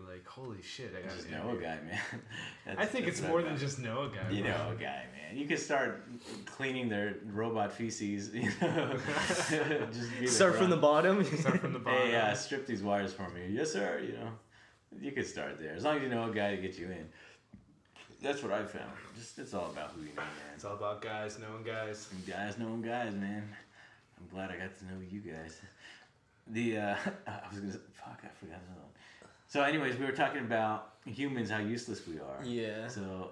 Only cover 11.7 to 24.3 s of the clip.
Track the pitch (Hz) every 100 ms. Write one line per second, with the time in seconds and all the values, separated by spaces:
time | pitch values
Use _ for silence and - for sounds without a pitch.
11.7 | 131 117 127 123 113 107 104 - 139 -
12.7 | 110 104 101 95 95 92 87 90 107 156
13.7 | 190 180 170 - 113 113 110 - - -
14.7 | - _ - 139 139 - - 71 69 78
15.7 | 85 135 147 131 120 113 107 101 98 92
16.7 | - 87 90 80 - - - _ - -
17.7 | - _ - - - 139 143 110 104 101
18.7 | - - - - 113 - - 123 98 82
19.7 | 73 73 80 76 - - - 73 73 101
20.7 | 101 104 104 110 107 107 107 110 110 113
21.7 | 110 107 107 - 95 92 92 104 101 113
22.7 | 117 113 120 117 98 98 104 107 101 -
23.7 | - - - _ - 87